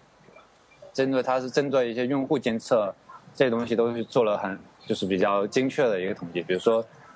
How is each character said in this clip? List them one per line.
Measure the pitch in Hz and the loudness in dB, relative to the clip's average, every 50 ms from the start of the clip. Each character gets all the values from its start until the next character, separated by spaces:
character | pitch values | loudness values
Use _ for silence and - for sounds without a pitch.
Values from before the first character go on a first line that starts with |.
| _ _ _ _ _ - - - - _ _ _ _ _ - - - - - | _ _ _ _ _ -20 -20 -20 -20 _ _ _ _ _ -20 -20 -20 -8 -4
针 | - 135 135 | -2 0 2
对， | 135 131 | 2 0
它 | 120 131 127 131 | 0 0 0 0
是 | 127 127 | -2 0
针 | 120 151 143 143 | 0 0 0 2
对 | 127 135 123 117 | 2 2 0 0
一 | 113 | 0
些 | 120 123 | -2 -2
用 | 123 143 139 135 | 0 0 -2 0
户 | - 160 135 | 0 -2 0
监 | 117 123 113 | 0 0 -2
测 | 113 - - 135 113 104 95 - - _ - - - - - - | -2 0 0 2 2 2 0 -4 -10 _ -20 -20 -20 -20 -16 -2
这 | - 143 | 0 2
些 | 127 | 2
东 | 113 117 120 | 2 0 0
西 | 117 117 | 0 0
都 | 107 117 120 117 | 2 2 2 0
是 | 117 110 | -2 -6
做 | - - 131 117 | -2 0 2 2
了 | 107 - - | 2 2 0
很， | 98 95 98 - - - - _ - | -2 -6 -6 -8 -12 -18 -20 _ -8
就 | - 110 | -6 -4
是 | - 104 | -4 -2
比 | 92 98 92 | -2 0 2
较 | 101 101 101 101 98 | 2 2 2 2 0
精 | 104 - 131 131 135 | 0 0 0 0 0
确 | - - 143 117 | 0 0 2 2
的 | 104 92 | 2 0
一 | 90 | -2
个 | 95 107 | -4 -6
统 | - 92 85 - | -6 -10 -8 -6
计。 | 87 | -6
比 | 82 - 92 | -2 -2 -2
如 | 92 | 0
说， | - 117 113 113 113 - - - - - - | 2 2 2 2 0 -4 -10 -20 -20 -20 -20